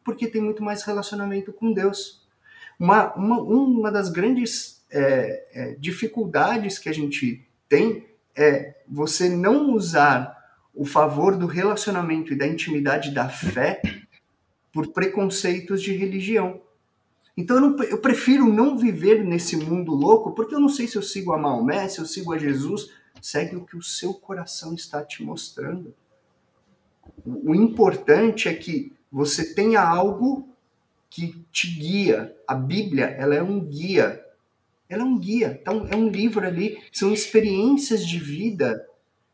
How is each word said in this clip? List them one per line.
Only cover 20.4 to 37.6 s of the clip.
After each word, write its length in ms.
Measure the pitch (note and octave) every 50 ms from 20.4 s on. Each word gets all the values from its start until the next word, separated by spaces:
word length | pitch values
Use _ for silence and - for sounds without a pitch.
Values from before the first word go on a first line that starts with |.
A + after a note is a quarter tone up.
| A3 - D4+
eu 60 | D4
não 80 | C#4+ C#4
sei 180 | - - A#3
se 100 | A3+ -
eu 60 | G#3 F#3+
sigo 300 | - - G3 F#3 F3 D#3+
a 60 | D3+
Maomé, 500 | D3+ C#3+ B2+ A#2 A#2 C3+ D#3 G3 F#3+ F#3+
se 100 | - -
eu 80 | E3
sigo 260 | D#3+ - F#3 D#3+ E3 D#3+
a 60 | D#3
Jesus. 520 | D3+ C#3+ C#3 C3+ C#3 D#3+ G3 G#3+ - - - - _ _ _ -
Segue 360 | - - - - F3+ E3+ F#3
o 80 | F3+ F3
que 120 | - -
o 60 | E3+ E3+
seu 320 | - - - - F#3 F#3+
coração 600 | G3 - - G3 F3+ E3+ - - - D#3+ D#3+ E3+
está 300 | E3 - - - D3 D3
te 180 | - - - -
mostrando. 720 | D3 E3 E3 - - - - C3+ D3 E3+ F#3 F3 - - _ _ _ _ _ _ _ _ _ _ _ _ _ _ _ _ _ _ _ _ _ _ - - - -
O, 260 | A#2+ B2+ - - D#3
o 40 | D#3
importante 920 | F#3 A3+ A3+ - - G#3+ F#3 - - - - D3 G#3 A3+ A3+ G#3 - - F3
é 60 | D#3+
que 380 | - - F3+ E3 C3+ - - - _ _ _
você 440 | C3+ C3+ C#3+ C#3+ - - E3 - -
tenha 260 | - G#3 A3+ A3+ G#3
algo 680 | F3+ E3 E3 F3 F#3 G#3 G3 - B3 C4+ C4+ C4 - - - _ _ _ _ _ _ _ _ _ _ _
que 360 | - - E3+ E3 - E3+ E3+ _
te 180 | - - F#3+ F3
guia. 680 | E3+ D#3 D3 D#3+ F#3+ G3+ G3 E3 A2 G#2+ A2+ - - - _
A 80 | - C3
Bíblia, 520 | C3 C3 C3+ E3+ G#3 G#3+ G3 D3+ C3 A#2+
ela 280 | - - - C3 C#3+ D3
é 80 | D3+ E3+
um 180 | F#3+ G3+ G3+
guia. 640 | E3 D3+ C#3+ D3 E3 F#3+ F#3+ D3+ A2 G#2 - - - - _ _ _ _ _ _ _ _ _ _ _ _
Ela 140 | F3 G#3 B3
é 20 |
um 140 | C4 B3+ G#3+
guia. 400 | F3 F#3+ G#3+ A#3+ G#3+ D3 C3 -
Então, 260 | - F3+ G3+ A3 G#3 -
é 60 | -
um 140 | G#3+ A3+ A3
livro 360 | F#3+ F#3+ G#3 A#3 G3+ G#3 F#3
ali, 340 | F#3 F3 E3+ G3 A3 G#3+ - - - -
são 200 | - G3 G3 G#3+
experiências 920 | G#3 - - - A3 G#3 G#3 F#3+ F#3+